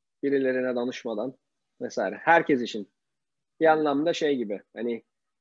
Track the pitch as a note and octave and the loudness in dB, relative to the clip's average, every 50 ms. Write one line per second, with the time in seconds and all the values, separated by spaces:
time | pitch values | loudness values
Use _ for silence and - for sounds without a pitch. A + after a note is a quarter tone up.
0 | _ _ _ _ - C#3+ C#3 C#3 C3+ C3 B2+ B2+ B2+ B2+ B2 B2 A#2+ B2+ B2 - | _ _ _ _ -4 0 0 2 2 2 0 0 -2 -2 -2 -2 -2 -4 -6 -8
1 | - A#2+ A2+ G#2+ B2 C3 C3+ _ _ _ _ _ _ _ _ _ C3 A#2 - - | -8 -8 -6 -4 -6 -6 -8 _ _ _ _ _ _ _ _ _ -12 -8 -4 -4
2 | A2 F#2+ G2 G2+ - - E3 E3 D#3 - D#3 B2 A#2+ G#2+ - A2 G2+ - _ _ | -4 -4 -4 -4 2 4 4 4 6 4 2 2 2 -4 -6 -8 -10 -12 _ _
3 | _ _ _ _ _ _ _ _ _ _ _ _ D#3+ D#3+ D#3 D#3 D#3 D3+ C#3 C#3 | _ _ _ _ _ _ _ _ _ _ _ _ 4 4 4 4 4 0 0 0
4 | D3+ E3+ E3 - E3 D3+ C#3+ C3 A#2 G2+ G#2 F#2 - _ _ G#2+ A2 A#2+ A#2 A2+ | 0 0 0 0 0 0 0 0 -2 -4 -6 -8 -10 _ _ -8 -6 -4 -6 -6
5 | - _ _ _ _ _ _ _ | -10 _ _ _ _ _ _ _